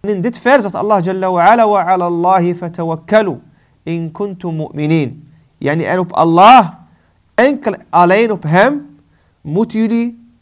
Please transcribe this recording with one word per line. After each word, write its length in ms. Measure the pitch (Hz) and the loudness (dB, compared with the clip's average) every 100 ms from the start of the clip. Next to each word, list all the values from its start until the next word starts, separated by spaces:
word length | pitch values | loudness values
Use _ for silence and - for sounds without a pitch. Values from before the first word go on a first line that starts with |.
En 80 | 196 | -6
in 120 | 208 | -4
dit 180 | 180 240 | -4 -4
vers 240 | 240 277 | 2 2
zegt 120 | 202 | 0
Allah 280 | 170 208 208 | -4 0 0
Jalla 280 | 175 190 185 | 0 -4 -2
wa 200 | 185 175 | 2 4
Ala: 180 | 240 220 | 4 4
"Wa 160 | 202 | 2
ala 200 | 170 185 | 0 0
Allahi 500 | 175 170 175 190 175 | 0 -2 0 2 0
fatawakkalu 840 | 175 175 170 165 160 - 214 202 131 _ _ _ _ | -4 -8 -8 -8 -8 0 0 0 -6 _ _ _ _
in 300 | - 170 165 | -10 -8 -8
kuntum 440 | 160 202 185 180 160 | -8 -10 -8 -8 -8
mu'minin." 720 | 156 156 151 160 135 - - _ _ _ | -8 -6 -2 0 -2 -8 -20 _ _ _
Yani, 260 | 139 156 | -4 -4
en 140 | 104 180 | -2 -4
op 140 | 180 | -2
Allah, 560 | - 165 165 202 254 175 - _ _ _ _ _ | 0 0 4 6 6 4 -6 _ _ _ _ _
enkel 400 | - 254 285 233 202 _ | -2 0 0 -6 -8 _
alleen 420 | 160 175 190 226 | 2 4 4 0
op 100 | 202 | -2
hem, 560 | 151 165 226 294 285 - _ _ _ _ | -2 2 2 0 -10 -20 _ _ _ _
moeten 400 | 151 160 226 220 | -8 -4 -2 -2
jullie 520 | 220 233 233 233 _ _ | -2 -2 -4 -8 _ _